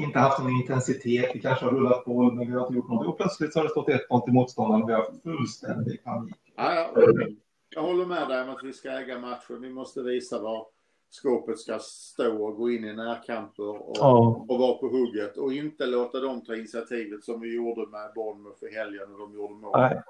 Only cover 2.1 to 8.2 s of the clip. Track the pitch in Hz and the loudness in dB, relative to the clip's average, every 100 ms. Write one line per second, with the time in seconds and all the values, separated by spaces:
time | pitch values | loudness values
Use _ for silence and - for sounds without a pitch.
2.1 | 120 123 120 120 123 123 123 - 113 170 | 4 4 4 -2 -2 -2 -2 -2 -2 -2
3.1 | 165 196 - 151 165 151 156 139 127 - | -2 -4 -2 -2 0 0 0 0 0 2
4.1 | 120 123 127 123 - 110 110 113 110 110 | 2 6 6 4 2 4 4 4 2 0
5.1 | - 165 160 110 - - - 117 - - | -4 -8 -4 -4 -6 -6 -4 -4 -4 -6
6.1 | - - - _ - 135 170 165 117 117 | -8 -8 -14 _ -4 0 0 2 8 8
7.1 | - - - _ _ _ 156 160 180 180 | 8 2 -6 _ _ _ -4 0 0 0
8.1 | 170 | -2